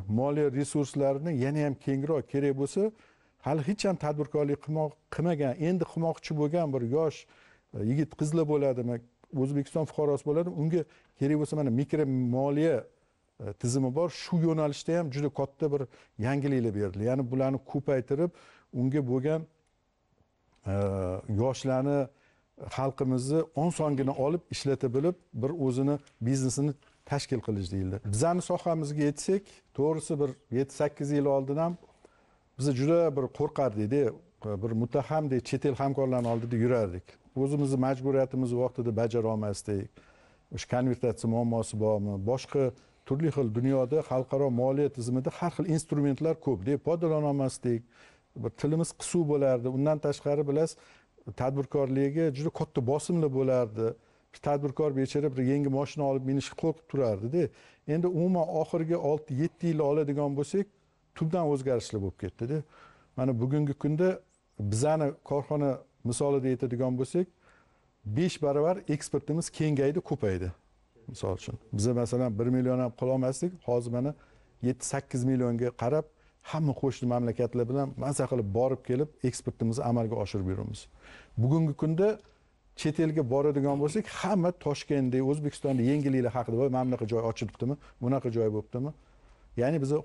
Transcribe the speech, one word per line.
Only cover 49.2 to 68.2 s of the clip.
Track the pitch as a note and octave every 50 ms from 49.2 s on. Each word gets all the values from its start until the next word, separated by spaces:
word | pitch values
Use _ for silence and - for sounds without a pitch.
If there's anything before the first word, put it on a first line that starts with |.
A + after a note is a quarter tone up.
| E3 D3
bo'lardi. | D3 C#3+ C#3 C3+ C3 A#2+ A#2 B2+
Undan | B2+ C3 C#3 D3+ D#3 D3
tashqari, | - C#3+ C#3+ - - C#3+ C#3+ D3 D3+ C#3
bilasiz, | C#3 D#3 E3 D#3+ - - - - - - _ _ _ - - - G2
tadbirkorlarga | - B2 C3 C#3 C#3 C3+ - - D3 C#3 B2+ C3 C3+ C#3 C#3 C#3 D#3+ E3 D#3+ C3
juda | C3+ D3+ E3
katta | - - D#3 - - - A#2+
bosimlar | A#2 C#3 D3 - - F3+ E3+ D#3 D3 C3
bo'lardi. | C3 C3+ C3 B2+ B2+ B2 G#2+ G#2+ A2 A2+ A2+ - - _ _ _ _ _ _ -
Bir | - - D3
tadbirkor | D3 C#3+ C#3+ C#3+ B2+ - D#3 D3+ C3+
bechora | C3+ C3+ C3 - D3 C#3+ D3
bir | B2+ C3 B2+
yangi | B2+ C#3 C#3+ C#3+ C#3
mashina | C3+ C3+ C#3+ - - D3+ C#3+
olib | C#3 C3+ C3+ C3
minishga | C3 C3+ C#3 C3 - -
qo'rqib | - - E3 D3+ - - -
turardi-da. | - C#3 C3 A2+ G#2 G2 G#2+ A#2+ D3 F3+ D#3+ - - - - - - _ _ -
Endi | D3+ E3 E3+
umuman | F3+ F3+ D#3 F3 F#3 F#3 F3 D#3 E3
oxirgi | F3+ D#3 D#3 - - E3 D#3+ D#3+ E3+
olti-yetti | E3+ - C#3+ D3+ D3 D3+ - C3+ B2+ D#3 E3+ - _ F3
yil | E3+ D#3+ D3+
oladigan | D3+ C#3 D3 D#3 D3+ C#3 C#3+ C#3+ D3 C#3+ C#3
bo'lsak, | C#3+ D3 - - G3 G3 - _ _ _ _ _ _ _ _ _
tubdan | - E3+ D#3+ E3+ F3+ E3 D3
o'zgarishlar | C#3+ C3+ C3 C3+ B2+ A#2 - - - G#2+ G2
bo'lib | F#2+ - -
ketdi-da. | - F#2 - - A#2 A#2+ D3+ D#3 C#3+ - - - - - - _ _ _ _
Mana | - C3 C3+ B2+ A2+
bugungi | A#2+ C3 C#3 D3+ D3+ C#3+ C#3
kunda | - - D3 D#3 D#3 F3+ F#3 F#3 F3+ - _ _ _ _ _ _ -
bizani | G#2 G2+ G#2 A2 C3+ D3+ D#3+ D#3+ D3+ C3+ - - _
korxona | - C#3 D3 C3+ - D3+ D3 C#3+ C#3 B2+ B2+ - - _ _ _
misolida | A#2+ A#2+ - D3 C#3+ C#3+ C#3 B2+ C3
aytadigan | B2+ A#2 C3+ A#2+ A#2+ A#2+ C3 B2+ B2+ B2
bo'lsak, | C3+ - - F3 F#3+ - _ _ _ _ _ _ _ _ _ _ _ _ _ _ _
besh | G#2 G#2 C#3